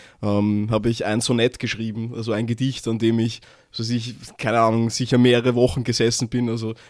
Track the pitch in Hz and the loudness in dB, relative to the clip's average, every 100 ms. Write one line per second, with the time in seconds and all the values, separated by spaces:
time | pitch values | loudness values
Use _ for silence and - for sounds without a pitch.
0 | - - 104 101 104 104 104 110 113 113 | -20 -8 -2 2 2 0 0 0 0 -2
1 | 95 110 - 120 120 - 117 101 113 107 | -2 -2 0 2 0 -2 -8 -6 -6 -6
2 | 113 117 113 107 113 117 131 127 - 113 | -8 -8 -4 -4 -2 -2 -4 -4 -4 0
3 | 113 113 113 - - - _ - 113 120 | 2 2 0 -4 -16 -20 _ -10 -4 -4
4 | 117 113 - - 117 113 113 113 117 - | -6 -14 -18 -8 -2 2 4 4 0 -2
5 | 123 127 123 120 123 120 123 - 120 117 | 2 6 6 6 4 4 2 2 -4 0
6 | 117 - 117 123 120 117 113 113 | 0 0 -4 -2 -4 -4 -8 -10